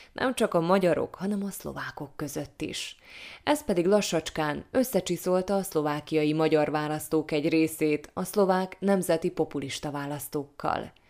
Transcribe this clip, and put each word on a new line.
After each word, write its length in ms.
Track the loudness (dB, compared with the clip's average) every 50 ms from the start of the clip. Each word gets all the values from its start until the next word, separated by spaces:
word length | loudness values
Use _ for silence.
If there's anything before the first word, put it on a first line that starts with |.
| -20 -12 -6
nem 220 | -2 -2 -2 0
csak 200 | 0 0 2 2
a 60 | 2
magyarok, 540 | 4 4 4 4 4 4 2 2 0 -4 -6
hanem 300 | -6 -6 -4 -4 -4 -4
a 60 | -6
szlovákok 680 | -8 -10 -10 -10 -10 -10 -10 -10 -10 -12 -14 -12 -10
között 440 | -10 -8 -6 -6 -6 -8 -8 -8 -10
is. 360 | -8 -6 -6 -6 -8 -10 -12 _ -20 -20 -20 -18 -18 -18 -16 -6 0
Ez 200 | 0 0 0 2
pedig 220 | 0 2 2 4
lassacskán 800 | 6 4 4 4 4 0 -2 -2 -2 -4 -2 -2 -2 -2 -4 -6 _
összecsiszolta 840 | 0 0 0 2 2 0 0 0 -4 -2 0 0 2 2 2 0 0
a 60 | -2 -2
szlovákiai 680 | 0 -2 0 0 0 -2 -4 -4 0 0 2 2 2 2
magyar 380 | 2 2 4 4 4 4 2
választók 640 | 0 -2 -2 -2 -4 -4 -4 0 0 0 0 0 -2
egy 160 | 0 0 2
részét 640 | 4 4 4 2 2 0 0 2 2 0 -2 -6 -8
a 120 | -8 -6
szlovák 520 | -2 2 4 4 4 4 2 2 -2 -6 -4
nemzeti 520 | 0 2 2 2 2 2 0 2 0 -2
populista 600 | 0 0 -2 -2 -2 -8 -6 -6 -8 -6 -6 -6
választókkal. 1040 | -6 -6 -6 -6 -6 -8 -8 -6 -6 -6 -6 -6 _ -6 -4 -4 -2 -4 -6 -10 -14 _ _ _